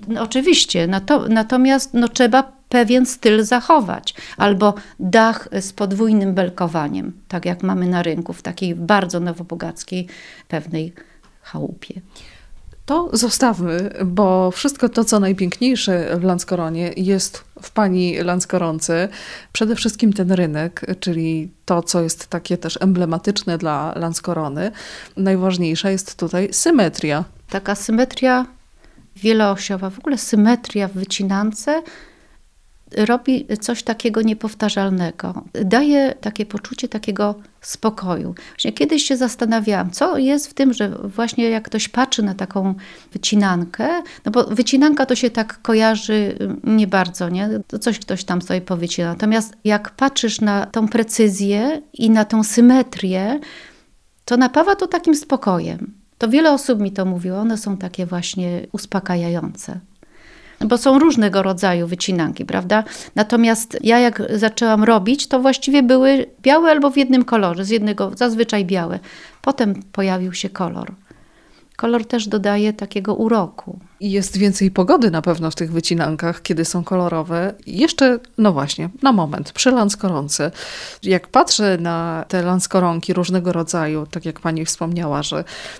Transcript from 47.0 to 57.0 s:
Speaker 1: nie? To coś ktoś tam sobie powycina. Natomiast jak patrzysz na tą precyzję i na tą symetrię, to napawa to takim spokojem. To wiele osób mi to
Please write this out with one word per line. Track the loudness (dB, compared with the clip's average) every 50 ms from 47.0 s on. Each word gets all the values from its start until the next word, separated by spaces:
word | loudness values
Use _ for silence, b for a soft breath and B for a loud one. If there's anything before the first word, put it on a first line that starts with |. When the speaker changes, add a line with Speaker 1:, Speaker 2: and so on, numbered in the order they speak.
| 0 0 -4 -6 -4 -4
Speaker 1:
nie? | -2 -2 -2 -2 -4 -4 -6
To | -8 -10 -4
coś | -2 -2 -4 -4
ktoś | -4 -6 -6 -6 -4
tam | -4 -4 -4
sobie | -2 -2 -4 -4
powycina. | -2 -4 -4 -4 -4 -6 -4 -4 -4
Natomiast | -4 -2 -2 0 2 2 2 0 -4 -12 _ _
jak | 0 0 0 -2 -8
patrzysz | -4 0 0 0 0 0 -2 -2 -2 0
na | 0 0 2 0 -2
tą | -2 -2 -2 -2
precyzję | 0 0 0 0 0 2 2 4 2 4 0 -2 0 0 0 0 0 -2 -4 -8 _ -6
i | 0 2 4
na | 4 4 4
tą | 2 2 0 0
symetrię, | 2 4 6 8 8 8 6 4 0 -4 -6 -4 -2 -2 -2 -2 -2 -4 -4 -6 B B B B B B B B B B _ _ _ _ _ _
to | 0 4
napawa | 4 4 4 4 4 4 4 2
to | 0 0
takim | -2 -2 0 2 2 2
spokojem. | 2 2 -2 -4 0 0 0 0 0 -2 -4 -6 -8 -10 -12 -14 -20 _ _ _
To | _ 0 4
wiele | 4 6 6 6
osób | 4 4 2 0 0 0
mi | 0 -2
to | -2 -2